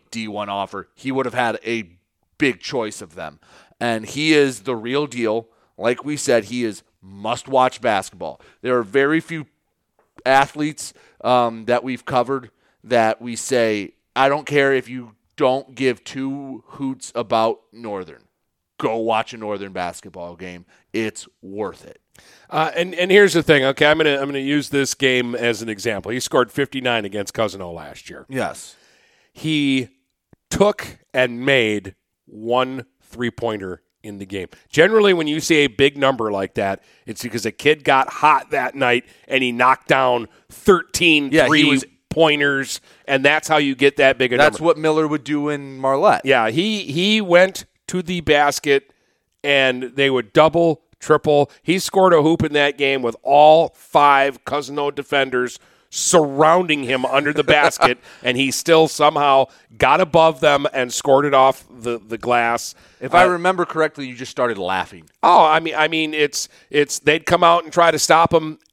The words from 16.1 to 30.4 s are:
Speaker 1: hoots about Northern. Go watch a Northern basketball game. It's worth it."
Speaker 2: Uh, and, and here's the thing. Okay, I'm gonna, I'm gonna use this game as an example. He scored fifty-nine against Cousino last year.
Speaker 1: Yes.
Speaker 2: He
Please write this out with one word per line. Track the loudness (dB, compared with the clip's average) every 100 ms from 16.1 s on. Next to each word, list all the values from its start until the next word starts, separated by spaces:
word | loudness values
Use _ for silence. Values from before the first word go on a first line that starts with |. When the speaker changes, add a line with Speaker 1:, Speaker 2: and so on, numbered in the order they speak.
| -10 -10 -10 -14 -18 _
Speaker 1:
hoots | -12 -10 -10 -12 -10
about | -4 0 0 -2 _
Northern. | -18 -12 -10 -12 -18 _ _ _ _ _ _
Go | -6 -4
watch | -2 -2 -2
a | -10
Northern | -10 -10 -10
basketball | -8 -10 -10 -18 -16 -16 -16
game. | -16 -18 -20 _ _
It's | -6 -6 -8 -20 _
worth | -18 -10 -10 -10 -20
it." | -20 _ _ _ _ _
Speaker 2:
Uh, | -4 -4 -4
and, | -6 -4
and | 2
here's | 6 6
the | 4
thing. | 2 2
Okay, | 2 2 2
I'm | 4
gonna, | 2 0
I'm | -4
gonna | -6
use | -2 -2 -2
this | -2 -2
game | 0 0 0 -2 -4
as | -2 -2
an | -6
example. | -6 -6 -6 -6
He | -8
scored | -2 0 0
fifty-nine | -2 -6 -4 -4 -4 -4
against | -8 -8
Cousino | -4 -6 -6 -14
last | -14 -16 -20 -20
year. | -20 -12
Speaker 1:
Yes. | -8 -8 -10 -20 _ _ _ _ _ _ _
Speaker 2:
He | -6 -2 -2 -2 -4 _ _ _ _ _